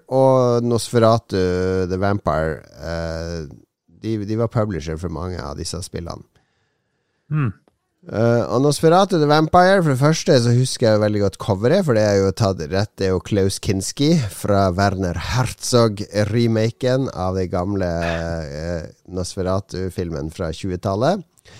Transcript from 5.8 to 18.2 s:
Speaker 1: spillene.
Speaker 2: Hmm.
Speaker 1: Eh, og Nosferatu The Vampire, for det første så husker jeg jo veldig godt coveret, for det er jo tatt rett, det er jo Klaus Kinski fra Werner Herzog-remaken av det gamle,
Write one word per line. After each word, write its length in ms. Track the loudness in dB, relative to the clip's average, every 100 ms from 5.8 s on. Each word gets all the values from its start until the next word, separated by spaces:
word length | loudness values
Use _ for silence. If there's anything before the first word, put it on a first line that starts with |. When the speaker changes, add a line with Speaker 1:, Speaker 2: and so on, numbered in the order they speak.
Speaker 1:
spillene. 400 | -10 -12 -12 -14 -18 _ _ _ _ _ _ _ _ _ -8
Speaker 2:
Hmm. 200 | -4 -4 -6 _ _ _ _
Speaker 1:
Eh, 380 | -8 0 2 2 2
og 160 | 2
Nosferatu 540 | 2 2 4 4 4 2
The 80 | 4
Vampire, 540 | 4 4 4 6 4
for 100 | 4
det 80 | 2
første 360 | 2 2 4 4
så 120 | 4
husker 320 | 2 2 2 2
jeg 100 | 4
jo 60 |
veldig 180 | 2 0
godt 160 | -2 -2
coveret, 440 | -2 0 2 2
for 80 | 2
det 120 | 2 4
er 80 | 4
jo 80 | 2
tatt 300 | 2 0 0
rett, 300 | -4 -4 -4
det 140 | -2 -2
er 40 |
jo 80 | -2
Klaus 380 | 0 0 0 -2
Kinski 540 | -4 -4 -4 -2 2 2 0
fra 400 | -6 0 2 2
Werner 480 | 2 0 0 -4 -4
Herzog-remaken 1900 | -4 -2 -2 -4 0 2 2 0 -6 -2 0 0 0 0 -2 -2 -2 0 -2
av 260 | -4 -4 -2
det 120 | -2
gamle, 380 | -2 -2 -2 -2 -2 -2 -4